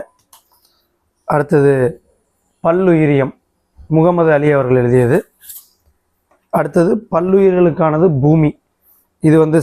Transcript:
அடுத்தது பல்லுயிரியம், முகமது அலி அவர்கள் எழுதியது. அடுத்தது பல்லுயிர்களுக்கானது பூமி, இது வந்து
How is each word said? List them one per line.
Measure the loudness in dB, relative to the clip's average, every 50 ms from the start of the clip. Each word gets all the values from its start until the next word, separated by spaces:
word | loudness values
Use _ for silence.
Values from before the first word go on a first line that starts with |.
| -4 -6 _ _ _ _ -20 _ _ _ _ _ _ _ _ _ _ _ _ _ _ _ _ _ _ -4
அடுத்தது | -4 -4 -2 0 0 2 2 2 2 2 0 -2 -4 -8 _ _ _ _ _ _ _ _ _ _ _ _ -4
பல்லுயிரியம், | -2 -2 0 0 0 2 2 2 0 0 0 -2 -4 -6 _ _ _ _ _ _ _ _ _ -8 -2 0
முகமது | 0 2 0 0 0 0 0 0
அலி | 0 0 0
அவர்கள் | 0 0 0 0 0 0
எழுதியது. | 0 0 0 0 0 0 -2 -2 -4 -8 _ _ _ -20 -20 -20 -20 _ _ _ _ _ _ _ _ _ _ _ _ _ _ _ _ _ -6
அடுத்தது | -4 -4 -2 -2 0 0 0 -2 -4 -6 _
பல்லுயிர்களுக்கானது | -6 -4 -2 0 0 2 2 2 2 2 0 0 0 0 -2 -2 0 0 0 0 0 0
பூமி, | 0 0 2 2 0 -2 -4 -6 _ _ _ _ _ _ _ _ _ _ _ _ 0
இது | 2 2 2
வந்து | 2 2 0 -2